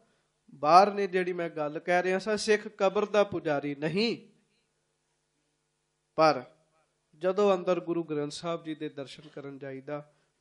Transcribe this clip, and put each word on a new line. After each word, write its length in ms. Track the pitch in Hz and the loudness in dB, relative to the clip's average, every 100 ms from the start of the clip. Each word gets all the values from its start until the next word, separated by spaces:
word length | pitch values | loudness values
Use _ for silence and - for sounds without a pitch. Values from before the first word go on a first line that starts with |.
| _ _ _ _ _ 147 | _ _ _ _ _ -4
ਬਾਹਰ 380 | 147 170 208 | 6 8 8
ਨੇ, 140 | 202 196 | 4 -2
ਜਿਹੜੀ 260 | 185 180 | 0 -2
ਮੈਂ 160 | 175 170 | -2 -6
ਗੱਲ 300 | 156 147 156 | -4 -6 -6
ਕਹਿ 240 | 170 180 | 0 0
ਰਿਹਾ 160 | 180 190 | 2 -2
ਸਾਂ, 180 | 196 208 | -2 -2
ਸਿੱਖ 300 | 214 208 208 | 0 0 -2
ਕਬਰ 380 | - 196 190 208 | -2 0 0 0
ਦਾ 180 | 208 | 0
ਪੁਜਾਰੀ 520 | 202 185 156 143 143 139 | 0 -2 -4 -4 -4 -6
ਨਹੀਂ, 420 | 151 175 226 170 - _ _ _ _ _ _ _ _ _ _ _ _ _ _ _ _ _ _ - | -4 -2 -2 -4 -10 _ _ _ _ _ _ _ _ _ _ _ _ _ _ _ _ _ _ 2
ਪਰ 280 | 160 143 - _ _ _ _ _ _ 151 | 4 4 -2 _ _ _ _ _ _ _
ਜਦੋਂ 380 | 175 190 202 185 | -2 2 2 2
ਅੰਦਰ 220 | 180 175 | 0 -2
ਗੁਰੂ 240 | 170 170 | -2 -4
ਗ੍ਰੰਥ 280 | 160 151 147 | -4 -6 -6
ਸਾਹਿਬ 320 | 147 170 165 | -8 -8 -8
ਜੀ 120 | 156 151 | -8 -10
ਦੇ 140 | 151 | -10
ਦਰਸ਼ਨ 340 | 135 131 - 151 | -12 -16 -16 -20
ਕਰਨ 300 | 147 139 139 | -16 -16 -14
ਜਾਈਦਾ, 560 | 139 135 135 147 147 _ _ _ | -14 -14 -10 -12 -12 _ _ _